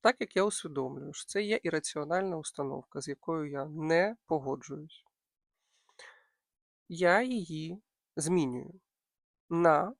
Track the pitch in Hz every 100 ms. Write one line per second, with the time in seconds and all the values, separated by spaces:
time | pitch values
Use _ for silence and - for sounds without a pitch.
0 | - 254 220 190 202 - 165 139 131 139
1 | 147 143 - 196 208 220 170 156 - 156
2 | 147 180 190 165 151 - 139 139 - -
3 | - 139 - 165 147 139 147 151 156 165
4 | 196 233 _ 160 135 135 - 151 156 -
5 | _ _ _ _ _ _ _ _ _ _
6 | - - _ _ _ _ _ _ _ 170
7 | 180 190 254 240 170 156 156 190 _ _
8 | _ - 151 180 139 123 156 185 _ _
9 | _ _ _ _ _ 170 170 151 180